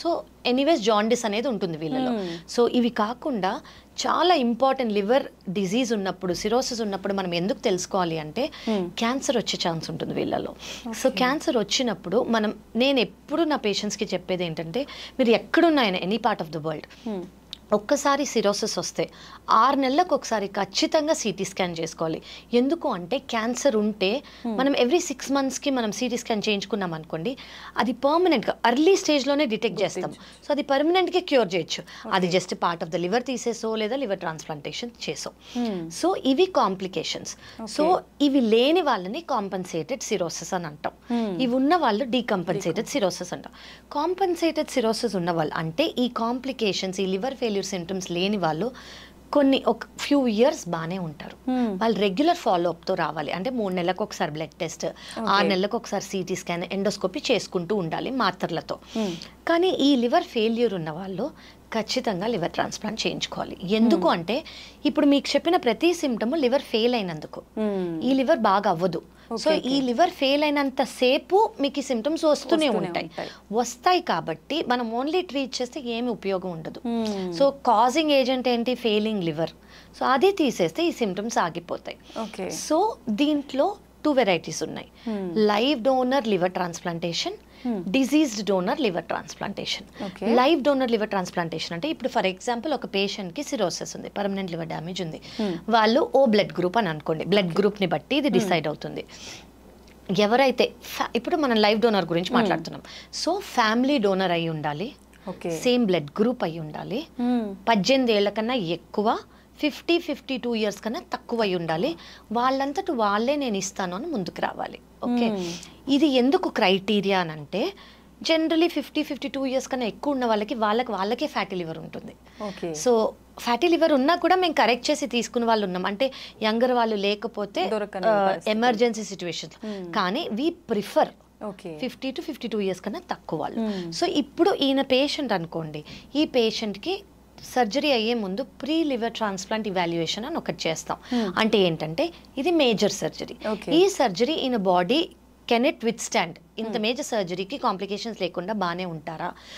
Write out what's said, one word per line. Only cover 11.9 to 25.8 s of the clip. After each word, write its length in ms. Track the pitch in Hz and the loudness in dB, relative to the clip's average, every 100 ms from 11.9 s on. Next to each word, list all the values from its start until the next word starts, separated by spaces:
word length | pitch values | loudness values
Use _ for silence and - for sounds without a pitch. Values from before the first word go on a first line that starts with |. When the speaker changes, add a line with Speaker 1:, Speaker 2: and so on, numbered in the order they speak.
| 180 175 214 | -2 0 0
Speaker 1:
మనం, 300 | 247 226 208 - - 226 | 2 0 0 -4 -6 2
నేను 240 | 269 269 | 4 4
ఎప్పుడు 440 | 202 - - 311 | 0 -4 -4 0
నా 120 | 320 277 | 2 2
పేషెంట్స్‌కి 500 | 214 196 208 - 208 | 0 -2 -4 -4 -4
చెప్పేది 380 | 180 185 180 | -4 -2 -2
ఏంటంటే 440 | 175 160 165 233 285 - - - | -2 -4 -6 -6 -6 -10 -10 0
మీరు 100 | 240 | 4
ఎక్కడున్నా 540 | 220 - 330 330 294 | 4 4 6 6 6
in 120 | 214 180 | 2 0
any 240 | 180 220 | -2 0
part 180 | 226 202 | 0 0
of 100 | 160 | -4
the 160 | 160 | -6
world 220 | 156 156 - - 233 | -6 -6 -10 -12 -8
Speaker 2:
Hmm. 160 | 196 180 - - - - | -8 -10 -18 -20 -20 -2
Speaker 1:
ఒక్కసారి 520 | 208 208 285 285 277 285 | -2 2 2 2 2 2
సిరోసిస్ 540 | 233 202 196 214 185 | 2 2 0 -2 -4
వస్తే 300 | 165 - 160 - - - - | -4 -4 -6 -8 -20 -14 2
ఆరు 260 | 208 254 277 | 6 6 4
నెలలకు 400 | 262 294 - 294 | 2 2 2 -2
ఒకసారి 320 | - 220 196 | -2 -4 -2
ఖచ్చితంగా 640 | - - - 311 320 302 | -4 -4 -2 2 2 2
సీటీ 300 | 311 214 175 | 0 -2 -4
స్కాన్ 320 | 196 - 175 165 | -6 -2 -4 -4
చేసుకోవాలి. 420 | 160 - 160 160 - - - | -8 -4 -4 -4 -10 -18 -2
ఎందుకు 340 | 240 269 330 294 | 2 2 0 -2
అంటే 300 | 185 175 262 | -4 -4 -6
క్యాన్సర్ 580 | - 233 226 240 277 214 | -4 -4 -2 0 2 2
ఉంటే 480 | 214 208 196 262 - - 233 | 0 0 0 0 -6 -10 -6
Speaker 2:
Hmm. 80 | 214 | 0
Speaker 1:
మనం 180 | 269 | 2
every 240 | 277 247 339 | 4 4 2
six 340 | 339 - - | 0 -6 -2
మంత్స్‌కి 380 | 277 269 262 285 | 0 0 -2 -2
మనం 220 | 262 | 0